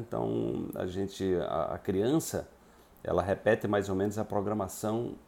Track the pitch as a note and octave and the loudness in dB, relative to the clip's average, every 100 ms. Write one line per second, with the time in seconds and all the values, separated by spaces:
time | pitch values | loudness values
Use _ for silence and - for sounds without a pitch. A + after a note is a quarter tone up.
0 | A2+ A1+ A2+ D#2+ - A#2+ - - F#2+ F2+ | -4 -2 0 0 0 -2 -4 -4 -4 -2
1 | G2 - F#2+ F2+ - D2+ - - - F#2+ | -4 -2 0 2 2 0 -2 -2 0 2
2 | A2+ D#3+ - F2+ - - - - - - | 4 2 0 -4 -6 -12 -20 -20 -20 -8
3 | - F2 F2+ F#2+ G#2 A2+ G#2 G#2 G2 F#2+ | 0 2 2 2 4 4 4 0 2 2
4 | G2+ G2+ G#2 G2+ G2 G#2+ F#2+ - G#2+ A2+ | 0 0 -2 -2 0 -2 -4 -4 -2 -2
5 | B2+ - | -2 -8